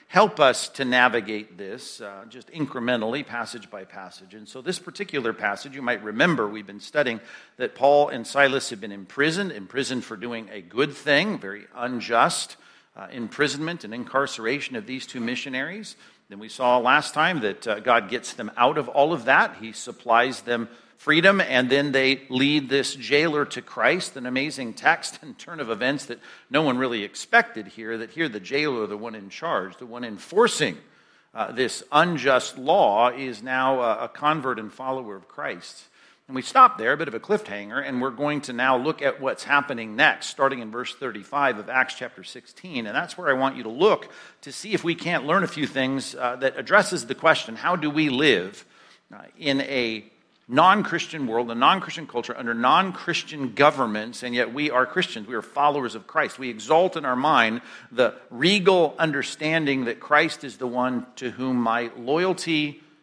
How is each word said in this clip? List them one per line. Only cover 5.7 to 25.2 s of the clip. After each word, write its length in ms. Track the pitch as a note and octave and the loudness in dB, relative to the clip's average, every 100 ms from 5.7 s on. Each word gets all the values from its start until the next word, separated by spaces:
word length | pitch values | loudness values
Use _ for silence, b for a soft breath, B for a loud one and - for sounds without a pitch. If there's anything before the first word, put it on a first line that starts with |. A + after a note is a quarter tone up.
you 80 | C3+ | -8
might 220 | B2 A2+ | -4 -4
remember, 440 | G#2+ G#2+ E3+ D3 G#2 | -4 2 4 4 0
we've 200 | G#2+ G2+ | -4 -14
been 120 | G2+ | -16
studying 420 | - D3+ C3+ A2+ B B B - | -6 0 0 -2 B B B -6
that 160 | B2+ | -6
Paul 360 | - C3+ D3 D3 | 2 6 6 4
and 180 | C3 A2+ | 0 -4
Silas 420 | C#3 C#3 C3 - | 4 4 4 -4
have 120 | A2 | -10
been 100 | G#2 | -10
imprisoned, 600 | G2+ F#2+ - D3 E3 G3 | -12 -14 0 0 0 -4
imprisoned 540 | A2+ F#2+ C3 B2+ B2+ G#2+ | -8 -8 -4 -2 -4 -6
for 100 | A2 | -10
doing 320 | A#2 A#2 G#2 | -8 -10 -12
a 100 | G#2 | -16
good 320 | F2 G#2 D3 | -10 0 0
thing, 460 | C#3 D3+ C#3+ G3+ E3 | 0 2 4 4 -4
very 260 | G2 G2+ - | -8 -12 -14
unjust, 800 | B2 B2 B2 G#2 A#2 D3+ - - - b b b - | -8 -6 -6 0 4 4 2 -6 -12 b b b -20
uh, 120 | G2 | -16
imprisonment 720 | B2+ A2+ - C#3+ C#3+ D#3+ E3+ | -12 -10 -2 -2 0 -6 -8
and 120 | G#2 A#2 | -10 -12
incarceration 800 | A#2+ C3 C#3 - A2 C#3+ - B2 | -4 -2 -2 -4 -4 -4 -6 -10
of 100 | G2+ | -10
these 220 | C3 - | -12 -10
two 120 | C3 | -8
missionaries. 760 | A#2 B2 C#3 C3 D3 G3+ G#3+ - b b _ | -6 -6 -6 -8 -8 -10 -16 -18 b b _
Then 100 | G2+ | -18
we 120 | G#2+ | -16
saw 280 | - B2+ B2 | -2 2 4
last 380 | A#2+ C#3+ C#3+ - | 6 4 4 0
time 240 | D#3+ E3+ | 0 0
that, 280 | G#2+ F#2+ A#2 | -2 -4 -4
uh, 120 | G#2+ | -2
God 280 | A#2 A#2 G2 | 4 4 4
gets 260 | A#2 - | -8 -8
them 180 | - G#2+ - | -12 -10 2
out 220 | B2 D#3+ | 2 2
of 100 | B2+ | -2
all 260 | C#3+ D3 | 2 2
of 120 | E3 A#2+ | 2 4
that. 300 | C#3+ A3 - | 4 4 -2
He 120 | A2+ | -14
supplies 720 | A2 - - A#2+ A#2 B2+ B2 | -14 -14 -10 4 4 4 0
them 280 | - A#2+ A#2 B B B | -2 -2 -2 B B B
freedom, 440 | - D#3 F3 G3 | 2 6 6 6
and 300 | F3 B2+ B2+ | 4 2 4
then 200 | C3+ C#3+ | 4 4
they 300 | C3+ C3+ C3+ - | 2 2 0 -2
lead 400 | B2+ C#3 D3 C3 | 2 4 4 2
this 240 | C#3 C3+ | 0 0
jailer 520 | C#3 A2+ C#3+ E3 D3 C#3+ | -6 0 2 4 0 -2
to 180 | - | -6
Christ, 520 | - - A#2 F3+ - C#3 | -12 0 2 2 -2 -8
an 120 | B2 | -4
amazing 480 | B2+ D3 C#3 A#2+ G#2 | -2 -4 -6 -10 -2
text 420 | C#3+ E3 - - | 0 2 -2 -12